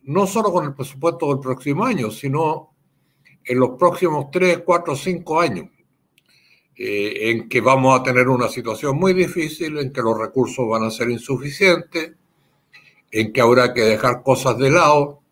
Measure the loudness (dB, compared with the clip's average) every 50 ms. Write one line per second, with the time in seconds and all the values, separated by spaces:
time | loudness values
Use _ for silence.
0 | _ -4 -2 0 0 0 0 -2 -2 0 0 0 -2 -4 -8 -10 -12 -12 -10 -2
1 | -2 -2 -2 0 -2 -2 -2 -2 -2 -6 -6 -6 -4 -4 -2 0 0 -2 -2 -2
2 | -4 -4 -6 -6 -6 -4 -2 0 0 -2 -2 -4 -8 _ _ _ _ _ _ _
3 | _ _ _ _ _ _ _ _ _ -2 0 2 2 0 2 2 2 2 2 2
4 | -2 0 0 -2 -6 -4 -2 0 2 2 2 0 0 0 0 0 0 -4 -6 -4
5 | -4 -4 -6 -6 -6 -4 0 0 0 0 -2 -6 -10 -12 _ _ _ _ _ _
6 | _ _ _ _ _ _ _ _ _ _ _ _ _ _ _ _ -8 -6 -4 -4
7 | -4 -4 -4 -4 -2 -2 -2 -2 -4 -2 -2 2 4 4 2 4 4 4 4 4
8 | 2 2 2 2 2 2 2 0 0 -2 -4 -6 -6 -6 -6 -4 -4 -2 -2 2
9 | 2 2 4 2 0 0 0 -4 -6 -6 -6 -8 -8 -6 -6 -6 -6 -6 -6 -2
10 | -2 -2 0 -2 -4 -4 0 0 0 0 0 -4 -2 -2 -2 -2 -2 -4 -4 -4
11 | -4 -4 -4 -6 -4 -6 -6 -6 -6 -8 -4 0 2 2 2 2 -2 _ -8 -8
12 | -8 -8 -12 _ _ _ _ _ _ _ _ _ _ _ _ -20 _ _ _ _
13 | _ _ -4 -2 -2 -2 0 2 4 6 6 6 4 2 2 2 2 2 2 2
14 | 0 0 -2 0 0 0 0 2 2 -2 0 2 2 4 4 4 6 6 4 4
15 | 2 0 -6 _ _ _